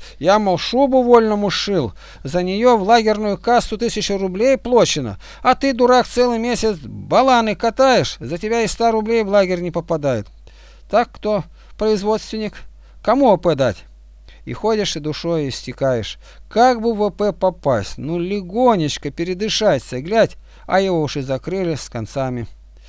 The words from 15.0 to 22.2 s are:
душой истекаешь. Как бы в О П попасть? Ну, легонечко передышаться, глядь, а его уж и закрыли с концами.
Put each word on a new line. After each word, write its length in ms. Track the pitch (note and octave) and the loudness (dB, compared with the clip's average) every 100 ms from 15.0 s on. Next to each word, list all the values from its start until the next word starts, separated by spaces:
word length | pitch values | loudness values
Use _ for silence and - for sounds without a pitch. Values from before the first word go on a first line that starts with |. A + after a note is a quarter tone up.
душой 500 | D3 C#3+ E3+ E3 C#3 | -6 -6 -4 -2 -4
истекаешь. 680 | A#2 - A#2 C3+ B2 G#2 - - - - | -6 -12 -4 -2 0 -4 -12 -20 -20 -6
Как 320 | G#3+ B3+ A#3+ | 2 4 4
бы 140 | A3+ | 0
в 80 | G#3 | 0
О 80 | G#3 | -2
П 220 | - G#3 | 0 -2
попасть? 680 | - F#3 F3+ D3 A#2 F#2+ - | 0 -2 0 0 0 -2 -8
Ну, 200 | B2+ F3 | -6 -4
легонечко 920 | F3 G3+ F3+ G#3 B3+ G#3 D3 - C#3+ | -4 -6 -6 0 2 2 0 -4 -8
передышаться, 880 | - E3+ F#3 G#3+ - G#3+ C#3 - B2+ | -6 -6 -4 -4 0 0 0 -2 -10
глядь, 380 | D#3 A3+ F#3+ - - - - | -2 2 0 -2 -20 -20 -2
а 140 | F#3 | 0
его 220 | F#3+ E3+ | 0 0
уж 160 | D3 D3+ | -2 -4
и 20 | |
закрыли 540 | C3+ C3 - F#3+ F3 | -4 -6 -4 -4 -4
с 160 | D3 - | -6 -8
концами. 560 | A#2 G#2+ C#3 | -10 -8 -6